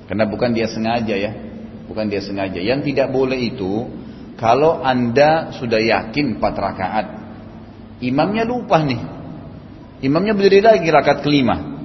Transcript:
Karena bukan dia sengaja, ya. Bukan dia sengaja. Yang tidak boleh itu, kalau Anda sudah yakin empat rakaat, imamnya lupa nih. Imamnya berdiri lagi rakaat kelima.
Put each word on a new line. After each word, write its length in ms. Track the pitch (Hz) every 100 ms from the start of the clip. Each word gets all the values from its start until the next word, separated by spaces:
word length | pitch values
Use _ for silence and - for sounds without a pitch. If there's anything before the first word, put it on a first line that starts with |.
| -
Karena 160 | 101 107
bukan 240 | 104 120
dia 160 | 113 110
sengaja, 480 | 110 110 117 110 98
ya. 160 | 104 - - - - - -
Bukan 240 | 98 107
dia 80 | 98
sengaja. 400 | 98 98 95 90
Yang 320 | 101 139 143
tidak 240 | 135 131 131
boleh 240 | 131 127
itu, 480 | 113 - 92 107 123 - - - - -
kalau 480 | 113 131 156 -
Anda 720 | 131 123 120 131 151 160 - -
sudah 240 | 120 110
yakin 560 | 113 98 - 143 135 98
empat 180 | 104 -
rakaat, 460 | 98 95 92 107 - - - - - - - - - -
imamnya 400 | 123 143 175 220
lupa 400 | 233 247 202 165
nih. 160 | 147 113 - - - - - - - - - -
Imamnya 320 | 139 160 208 202
berdiri 240 | 196 196
lagi 320 | 226 202 160
rakaat 320 | 147 143 143
kelima. 560 | 147 143 117 82 - -